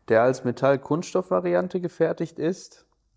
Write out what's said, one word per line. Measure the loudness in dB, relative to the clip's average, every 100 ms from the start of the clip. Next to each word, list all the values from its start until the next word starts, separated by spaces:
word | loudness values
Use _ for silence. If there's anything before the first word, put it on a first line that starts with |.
| 2
der | 4
als | 4 2
Metall-Kunststoff-Variante | -2 0 2 2 0 -4 -2 -4 0 -2 0 0 0 -4
gefertigt | -4 -2 -2 -2 -6 -4
ist. | -4 -4 -10 -20 _ _ _